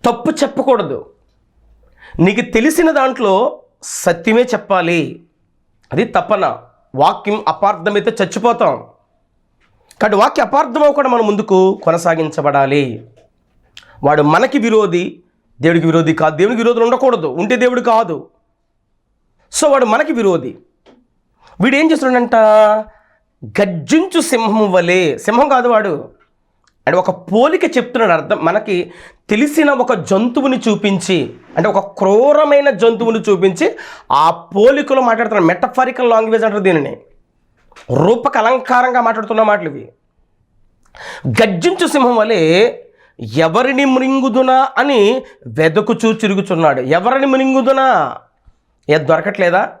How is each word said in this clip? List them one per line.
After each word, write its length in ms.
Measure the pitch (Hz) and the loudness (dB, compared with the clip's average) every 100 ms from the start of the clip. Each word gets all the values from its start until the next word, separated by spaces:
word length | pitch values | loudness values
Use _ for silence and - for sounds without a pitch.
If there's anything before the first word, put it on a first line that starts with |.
| 240 | -2
తప్పు 260 | 240 311 | -2 -4
చెప్పకూడదు, 720 | 311 285 - 254 240 165 135 - _ _ _ _ _ _ _ _ _ - - | -2 -4 -2 0 0 -2 -10 -12 _ _ _ _ _ _ _ _ _ -16 0
నీకు 220 | 170 208 | 0 0
తెలిసిన 500 | - 220 269 320 320 | -2 0 0 2 0
దాంట్లో 680 | 285 262 262 208 190 254 - _ _ | 2 0 0 0 0 0 -4 _ _
సత్యమే 580 | - - - 170 170 226 | -14 -4 -2 -2 0 0
చెప్పాలి, 800 | 247 214 - 190 170 170 135 - _ _ _ _ _ _ _ | 0 -4 -2 -2 0 -2 -4 -10 _ _ _ _ _ _ _
అది 100 | 139 | -4
తపన. 540 | 240 185 - 208 160 - - _ _ 131 | -2 -2 -2 -2 -2 -4 -16 _ _ 0
వాక్యం 480 | 156 202 202 208 208 | 0 0 -4 -4 -4
అపార్థమైతే 760 | - 196 202 170 202 190 220 | -2 -2 -2 -4 -2 -4 -4
చచ్చిపోతాం. 600 | 190 208 233 233 196 123 - _ _ _ _ _ _ _ _ _ _ _ | -4 0 -2 0 -2 -2 -12 _ _ _ _ _ _ _ _ _ _ _
కాబట్టి 160 | 214 240 | 0 2
వాక్య 240 | 269 277 | 2 2
అపార్థం 420 | 220 277 302 240 | 0 0 0 2
అవ్వకుండా 260 | 294 285 262 | 2 2 0
మనం 160 | 240 220 | 0 0
ముందుకు 540 | 202 - 185 190 196 | -2 0 2 2 0
కొనసాగించబడాలి. 1200 | - 170 170 165 156 156 143 143 135 143 135 113 - _ _ _ _ _ _ - _ - | -2 -2 -2 -2 -4 -2 0 0 2 0 -2 -8 -16 _ _ _ _ _ _ -20 _ -4
వాడు 180 | 139 151 | 0 2
మనకి 360 | 147 165 254 269 | 2 2 2 0
విరోధి, 600 | 226 220 202 175 185 - _ _ _ _ | 0 0 0 -2 -4 -10 _ _ _ _
దేవుడికి 240 | 156 170 165 | 0 2 2
విరోధి 280 | 160 156 | 2 0
కాదు. 220 | 160 160 151 | 0 -2 0
దేవునికి 260 | 196 233 | -2 0
విరోధులు 240 | 233 233 233 | 0 0 0
ఉండకూడదు, 420 | 254 262 233 156 | 2 0 0 -4
ఉంటే 280 | 135 202 247 | -6 -4 0
దేవుడు 260 | 247 247 | 0 0
కాదు. 460 | 240 220 185 147 - _ _ _ _ _ _ _ _ _ _ _ _ | 0 0 0 -8 -12 _ _ _ _ _ _ _ _ _ _ _ _
So 180 | - 311 | -2 2
వాడు 140 | 277 240 | 2 2
మనకి 280 | 226 302 | 0 -2
విరోధి. 440 | 240 202 170 127 - _ _ _ _ _ _ _ _ _ - | 0 0 0 -4 -14 _ _ _ _ _ _ _ _ _ -2
వీడు 140 | 220 277 | 0 2
ఏం 160 | 320 | 2
చేస్తున్నాడంట? 440 | 320 262 247 240 226 214 214 214 214 214 _ _ _ _ _ 113 | 0 0 0 2 2 4 6 4 2 -4 _ _ _ _ _ -8
గర్జించు 760 | 101 202 170 131 320 370 339 | -2 -2 -4 0 0 2 -2
సింహం 500 | 320 240 226 220 208 | 0 -2 0 0 2
వలె, 460 | 185 170 185 170 120 | 2 2 0 0 -2
సింహం 320 | - 233 294 | -2 0 2
కాదు 180 | 262 240 | 2 2
వాడు, 420 | 220 202 147 - _ _ _ _ _ _ _ - | 0 0 -6 -10 _ _ _ _ _ _ _ -2
అంటే 100 | 175 | 0
ఒక 120 | 180 | 0
పోలిక 680 | 180 - 208 277 349 330 254 | -6 -2 0 2 2 0 -2
చెప్తున్నాడు. 340 | 233 247 214 | -4 -2 0
అర్థం, 280 | 165 143 208 | 0 -2 -2
మనకి 500 | 160 196 - 180 175 - - _ - | 0 -2 -2 -6 -6 -14 -20 _ -4
తెలిసిన 400 | 214 294 302 285 | -2 0 2 2
ఒక 220 | 269 247 | 2 0
జంతువుని 640 | 220 139 190 240 262 269 254 | -2 0 0 0 -2 -2 -2
చూపించి, 760 | 226 208 208 196 - 175 120 - - - | -2 -2 0 -2 -2 -2 -2 -10 -8 -2
అంటే 120 | 202 | 0
ఒక 280 | 196 190 - | -2 -4 -2
క్రూరమైన 720 | 190 208 269 294 294 285 285 | 2 4 4 4 4 4 2
జంతువుని 500 | 202 233 226 226 220 | 2 0 2 -2 -2
చూపించి 560 | 220 190 190 175 349 - - - _ | 0 0 0 0 -4 -4 -18 -20 _
ఆ 200 | 135 160 | 2 2
పోలికలో 680 | 170 - 196 233 285 285 269 | 0 -6 2 4 4 0 0
మాట్లాడుతున్నాడు. 440 | 247 226 226 208 170 | 0 0 0 2 2
మెటఫరికల్ 640 | 180 254 - 254 254 247 | 0 -2 -2 -2 0 2
లాంగ్వేజ్ 340 | 226 220 220 | 2 2 0
అంటారు 200 | 220 208 | 0 0
దీనిని, 340 | 190 165 135 - _ _ _ _ _ _ _ - - 123 | 0 0 -2 -10 _ _ _ _ _ _ _ -20 -4 0
రూపక 420 | 170 233 233 240 | 2 0 0 0
అలంకారంగా 640 | 220 254 254 247 247 247 | 0 -2 0 0 2 0
మాట్లాడుతున్న 420 | 226 220 220 220 | 0 -2 -4 0
మాటలు 260 | 220 202 165 | 2 0 -4
ఇవి. 220 | 139 110 _ _ _ _ _ _ _ _ _ _ - - - 135 | -12 -18 _ _ _ _ _ _ _ _ _ _ -20 -18 -10 -4
గర్జించు 600 | 113 220 180 349 370 330 | 0 0 0 -2 0 -2
సింహం 280 | 285 247 233 | 2 2 2
వలె 580 | 214 214 160 175 233 - - _ _ - | 0 0 2 4 2 -2 -18 _ _ -16
ఎవరిని 680 | 113 120 160 185 254 269 277 | -6 0 0 0 0 0 2
మృంగుదునా 840 | 262 262 269 262 226 262 262 262 - | 2 0 0 0 0 2 2 2 0
అని 460 | 277 262 202 254 - - 127 | 0 2 2 0 -6 -20 -12
వెదకుచూ 680 | 113 160 165 214 226 226 | -2 0 0 -2 0 0
తిరుగుచున్నాడు. 680 | 220 214 196 190 170 160 131 | 0 -2 -2 -2 0 0 0
ఎవరిని 440 | 127 165 208 269 269 | 0 0 0 0 0
మృంగుదునా? 920 | 262 269 262 247 269 262 208 135 - _ _ _ _ _ _ - | 2 2 0 2 2 2 0 -2 -8 _ _ _ _ _ _ -2
ఏది 160 | 151 143 | 0 2
దొరకట్లేదా? 680 | 160 202 196 175 180 - - | 0 0 -2 0 0 -2 -8